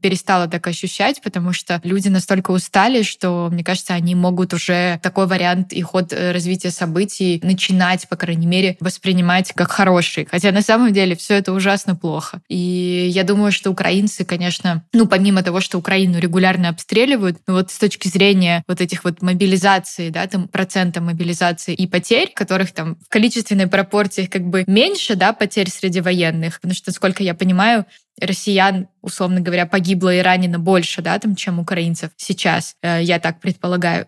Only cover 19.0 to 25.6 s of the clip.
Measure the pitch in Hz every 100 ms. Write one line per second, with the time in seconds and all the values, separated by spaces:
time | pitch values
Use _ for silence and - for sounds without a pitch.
19 | 180 170 180 180 196 185 196 190 190 -
20 | 170 165 190 190 175 - 185 196 180 170
21 | 170 170 170 170 175 170 - 170 180 180
22 | - 233 381 - 196 185 190 - 160 165
23 | - 220 226 233 - 196 185 196 190 202
24 | 202 - 185 196 175 185 185 196 339 403
25 | - 196 190 226 208 -